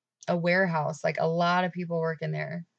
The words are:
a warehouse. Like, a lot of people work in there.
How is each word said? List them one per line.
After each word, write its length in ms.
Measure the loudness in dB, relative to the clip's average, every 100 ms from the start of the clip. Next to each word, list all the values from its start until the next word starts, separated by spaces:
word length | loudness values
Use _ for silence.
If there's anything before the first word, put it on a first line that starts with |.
| _ _ -4
a 80 | 0
warehouse. 640 | 2 4 4 2 -2 -2
Like, 140 | -2 0
a 80 | 0
lot 380 | 2 2 2
of 80 | 0
people 260 | -4 -4 -2
work 200 | -2 -2
in 80 | -4
there. 340 | -4 -6 -8 -12